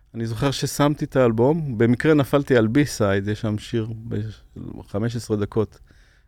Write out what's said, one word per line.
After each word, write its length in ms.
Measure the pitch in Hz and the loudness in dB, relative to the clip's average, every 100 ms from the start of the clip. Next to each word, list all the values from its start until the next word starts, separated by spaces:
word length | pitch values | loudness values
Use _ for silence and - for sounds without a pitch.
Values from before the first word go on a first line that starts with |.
| _ | _
ואני 120 | 113 117 | -10 -8
זוכר 260 | 110 139 | -2 -2
ששמתי 540 | 131 139 - 302 147 147 | -2 -4 0 0 0 -2
את 100 | 135 | 2
האלבום, 640 | 127 113 123 165 147 110 | 4 4 2 2 -2 0
במקרה 360 | 117 123 156 | 2 4 4
נפלתי 440 | 151 127 143 143 127 | 4 4 0 2 4
על 100 | 110 | 4
בי-סייד, 600 | 131 143 - 104 101 101 | 2 0 0 0 2 0
יש 140 | 104 | -4
שם 160 | 110 107 | -4 -4
שיר 300 | - 117 110 110 113 104 107 - - - - - | -4 -6 -6 -8 -8 -8 -8 -12 -18 -16 -14 -14
בחמש 380 | - 101 113 117 | -10 -4 -4 -4
עשרה 220 | - 104 | -4 -2
דקות, 420 | 101 117 104 - - _ _ _ | -2 -2 -4 -6 -20 _ _ _